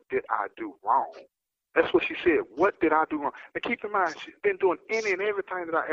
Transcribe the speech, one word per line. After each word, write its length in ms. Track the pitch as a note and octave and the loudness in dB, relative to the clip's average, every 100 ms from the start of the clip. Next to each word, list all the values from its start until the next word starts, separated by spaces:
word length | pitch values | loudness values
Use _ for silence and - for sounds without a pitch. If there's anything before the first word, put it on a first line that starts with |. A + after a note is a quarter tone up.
| - | -2
did 160 | C3 - | -4 -2
I 160 | A2 G2 - | -2 -2 -6
do 180 | A2 F2 | -10 -6
wrong?" 300 | G#2 C3 - - - _ _ _ _ D#3 | 2 2 2 -8 -20 _ _ _ _ 0
That's 180 | D#3 | 2
what 100 | - - | 2 0
she 100 | - | -2
said. 160 | F3+ C#3+ F2+ B2+ | 2 2 0 0
"What 260 | F#3+ - | 0 2
did 120 | D#3+ | 2
I 120 | D#3 D#3 | 2 2
do 120 | D#3 | -2
wrong?" 100 | C#3+ - - | -6 -8 -10
And 100 | E3+ | -8
keep 220 | - A#3 G#3 | -6 -6 -2
in 60 | |
mind, 220 | G#3 F3 D#3 - | 0 0 -2 -14
she's 100 | - | -4
been 140 | G3+ F#3 | -2 2
doing 220 | F#3+ D#3 - | 2 2 -2
any 220 | A3 G#3+ | -2 0
and 80 | F3+ | 0
everything 460 | G#3 G3+ - F3+ E3 | -2 -2 -4 -6 -2
that 80 | D#3+ | -2
I 100 | B2+ | 2